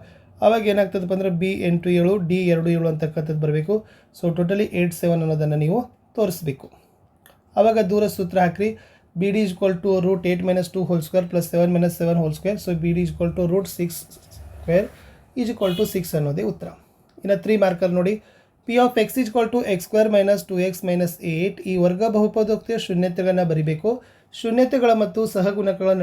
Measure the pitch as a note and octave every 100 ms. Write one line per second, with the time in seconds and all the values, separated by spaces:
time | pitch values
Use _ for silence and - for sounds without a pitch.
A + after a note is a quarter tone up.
0 | - - - - G#3 A3+ G#3 G3+ G3 G3
1 | F3+ F#3+ F#3+ E3+ F#3+ G3 F3 E3+ F3+ F3
2 | F3 G#3 E3 F#3 F3+ E3 E3 E3+ E3 D#3
3 | D#3 D#3+ D#3 D#3 D3+ D3+ D#3 G#3+ - -
4 | _ - F3 E3+ F3 E3 F3 F3+ F3 E3+
5 | F3 E3 D#3+ D#3 D3+ D3 D3+ G#3+ B3+ _
6 | _ - G3+ E3+ D#3 C3 - - _ _
7 | _ _ - _ _ - A3 A3 F#3 G#3
8 | G#3 - F3 F#3+ F3 F3 G#3+ A3 - _
9 | _ E3+ G3 G#3 G#3 F3+ G3 F3+ G3 F#3
10 | F3+ F#3+ F3+ F3+ F#3 F#3 F3 F#3+ F3 E3+
11 | D#3 F#3 F3 F3+ E3+ E3+ F3 F3 F3 E3+
12 | E3+ E3+ D#3+ D#3 F#3 G#3 - E3+ E3+ E3+
13 | F3 D#3 E3+ E3 F3 F#3 F#3 - F3 -
14 | - - - - - - - F3 A#3+ -
15 | - - _ - A#3 - G3 F3+ G#3 F#3+
16 | E3+ D#3+ C#3+ D3 G#3 - E3+ - _ _
17 | _ - F#3+ - - G#3+ G3 F3 F#3 F3+
18 | F3+ G#3+ - _ _ _ - A#3+ B3 B3
19 | G#3+ - A3 A#3+ A3+ A#3+ - F#3 - G#3+
20 | A3 G#3 G3 G3+ F#3 F#3 F#3 F3+ F#3 F3
21 | F3 E3+ F3 D#3+ F#3+ F#3+ G3 F#3 F3 F3+
22 | A3+ G#3 G#3+ A3 G#3+ G#3+ - A3+ G#3+ F3
23 | F3+ F3 F#3 F3+ F3 D#3 D#3 D#3 G#3+ B3+
24 | - _ _ - A3+ A#3 B3+ C4+ A#3 A3+
25 | G#3 A3 A3 G3+ F#3 G3+ G3+ F#3+ F#3+ F#3+